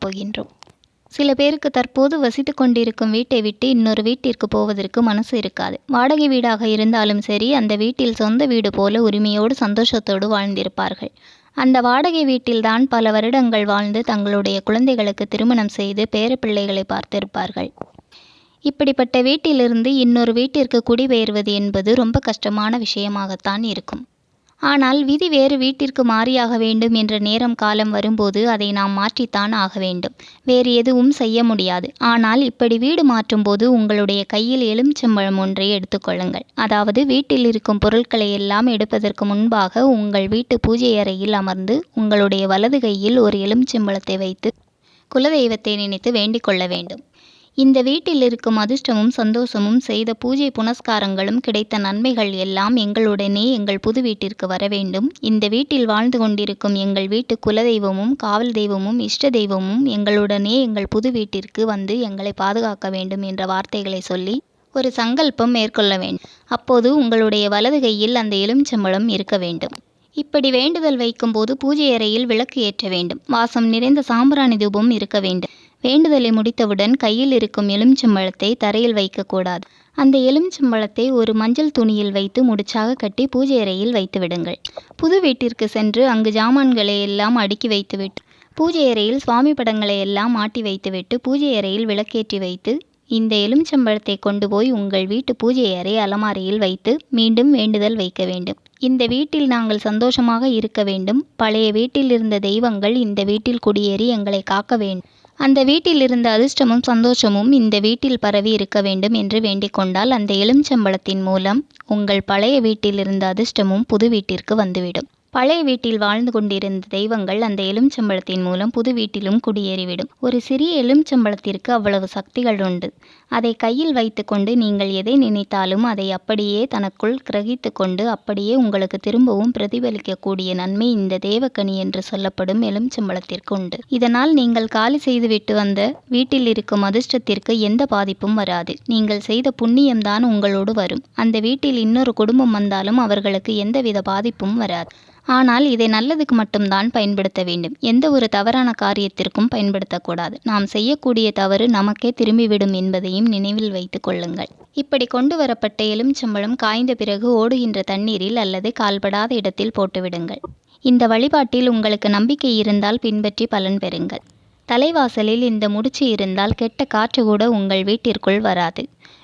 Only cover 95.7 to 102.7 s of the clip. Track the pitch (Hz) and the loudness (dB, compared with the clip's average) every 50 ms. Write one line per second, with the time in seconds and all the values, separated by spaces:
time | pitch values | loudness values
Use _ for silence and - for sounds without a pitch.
95.7 | 185 180 180 190 214 220 208 196 202 208 214 208 196 190 185 185 202 220 208 185 | -2 -2 -4 -2 -2 -2 -2 -2 -2 -2 -2 -2 -2 -4 -4 -2 -2 0 0 -2
96.7 | 190 - - 214 262 311 - _ 262 226 226 226 220 233 254 294 285 240 214 214 | -2 -2 -2 -2 -2 -2 -2 _ 0 2 2 4 4 4 4 4 4 4 2 2
97.7 | 214 208 208 214 226 220 190 185 - - 185 180 180 180 180 190 - - _ _ | 2 2 0 0 0 -2 -4 -4 -4 -4 -4 -4 -4 -4 -6 -8 -8 -10 _ _
98.7 | _ _ 262 254 262 247 240 226 247 262 302 294 - 302 285 262 247 233 226 220 | _ _ -2 0 2 2 0 0 0 -2 -2 -2 -2 0 0 0 0 0 0 -2
99.7 | 214 208 - 214 208 220 240 254 240 - 240 233 226 226 254 269 240 220 214 214 | -2 -2 -2 -2 0 0 0 2 2 2 2 2 2 0 0 0 0 0 -2 -2
100.7 | - 220 208 196 190 190 185 190 220 277 330 - _ - 226 214 214 220 220 214 | -2 -2 -2 -2 -2 -2 -2 0 0 0 -2 -4 _ -2 -2 0 2 2 0 2
101.7 | 208 214 240 254 - 285 269 262 247 226 226 220 208 202 202 196 202 220 247 240 | 2 0 0 0 0 0 2 2 2 2 2 0 -2 -2 0 -2 0 0 0 0